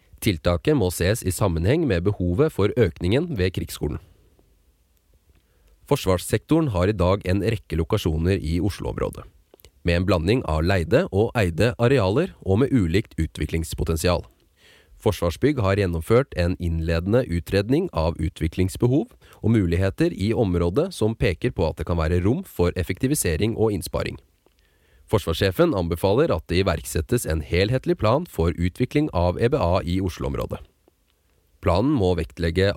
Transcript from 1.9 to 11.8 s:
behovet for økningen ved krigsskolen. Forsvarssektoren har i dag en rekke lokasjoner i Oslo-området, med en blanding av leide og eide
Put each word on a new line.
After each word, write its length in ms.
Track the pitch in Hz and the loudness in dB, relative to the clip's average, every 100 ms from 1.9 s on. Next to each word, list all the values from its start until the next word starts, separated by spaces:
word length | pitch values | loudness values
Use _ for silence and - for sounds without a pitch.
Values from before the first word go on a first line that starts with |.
| 87 92 | 0 0
behovet 400 | 104 90 90 156 | 0 0 2 0
for 220 | - 98 - | 0 0 2
økningen 540 | 101 - 87 123 175 120 | 0 0 0 0 0 -2
ved 160 | 92 - | -2 -4
krigsskolen. 460 | 82 - 76 76 - _ _ _ _ _ _ _ _ _ _ _ _ _ _ _ _ _ - | -8 -6 -6 -6 -12 _ _ _ _ _ _ _ _ _ _ _ _ _ _ _ _ _ -2
Forsvarssektoren 800 | 143 95 90 - 113 - 156 156 | 0 2 0 0 -4 2 2 2
har 160 | 90 90 | 2 0
i 20 | |
dag 300 | 92 87 101 | 2 2 2
en 140 | 90 98 | 0 0
rekke 380 | 98 110 - 80 | 0 -2 -4 -4
lokasjoner 640 | 82 107 87 78 85 98 | -2 0 0 0 0 0
i 140 | 76 85 | 0 -2
Oslo-området, 640 | 98 - - - - - - _ _ _ - _ 85 | -2 -4 -6 -4 -6 -8 -18 _ _ _ -20 _ 0
med 80 | 85 | 0
en 80 | 92 | 2
blanding 320 | 92 80 127 | 2 2 0
av 220 | 78 78 85 | 0 0 2
leide 400 | 98 82 147 190 | 0 2 0 2
og 220 | 95 117 123 | 0 0 0
eide 320 | 92 80 113 - | 0 2 0 2